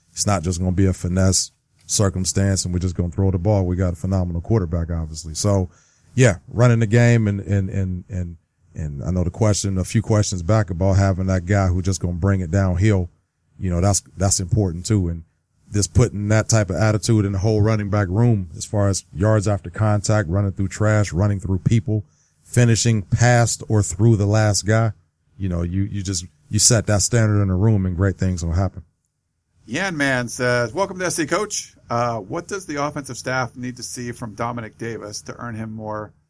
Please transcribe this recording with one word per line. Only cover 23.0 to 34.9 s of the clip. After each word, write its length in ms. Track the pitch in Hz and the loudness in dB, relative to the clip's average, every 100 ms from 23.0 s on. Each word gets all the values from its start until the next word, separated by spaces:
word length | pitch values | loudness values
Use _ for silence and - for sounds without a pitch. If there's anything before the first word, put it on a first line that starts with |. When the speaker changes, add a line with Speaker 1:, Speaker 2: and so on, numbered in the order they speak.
Speaker 1:
past 640 | 95 - 123 120 117 - - | 0 2 4 4 2 -2 0
or 120 | 107 | 0
through 340 | 101 - 113 110 | 0 2 4 4
the 100 | 101 | 4
last 380 | 107 107 101 | 2 2 0
guy, 300 | 92 110 113 - _ _ _ - | 2 2 2 -4 _ _ _ -8
you 120 | 95 | -4
know, 120 | 87 | -2
you, 200 | 85 95 | -2 -2
you 180 | 101 101 | -4 -4
just, 220 | 95 90 90 _ - | -4 -6 -8 _ -6
you 100 | 107 | 0
set 260 | - 117 95 | 4 2 2
that 140 | 104 | 0
standard 400 | - 120 110 104 | 2 2 2 2
in 60 | 98 | 0
the 60 | 92 | 2
room 300 | 110 107 92 | 2 2 0
and 100 | 87 | 0
great 200 | 98 90 | 0 0
things 280 | 92 90 82 | -2 -2 -2
will 80 | |
happen. 300 | 85 95 - - _ _ _ _ _ _ _ - | -2 -2 -4 -20 _ _ _ _ _ _ _ -10
Speaker 2:
Yan 300 | 135 196 160 | -6 -4 -2
Man 300 | 139 131 120 | 0 0 -2
says, 440 | - 123 123 120 | -2 0 2 0
"Welcome 260 | 139 190 185 | -2 -4 -4
to 60 | 180 | -4
S 80 | 165 | -2
C 100 | 156 | -2
Coach. 480 | 175 208 - - _ - | -2 -4 -8 -12 _ -6
Uh, 300 | 120 120 113 | -2 -2 -4
what 280 | 98 156 175 | -8 -10 -8
does 200 | 202 190 | -10 -8
the 80 | 143 147 | -6 -6
offensive 320 | 147 139 120 | -6 -12 -10
staff 380 | 131 131 123 131 | -4 -4 -4 -6
need 220 | 123 123 | -12 -10
to 60 | |
see 280 | 113 - 120 | -12 -10 -10
from 240 | 117 117 101 | -10 -12 -8
Dominic 420 | 117 120 110 110 | -8 -6 -12 -12
Davis 460 | 113 | -10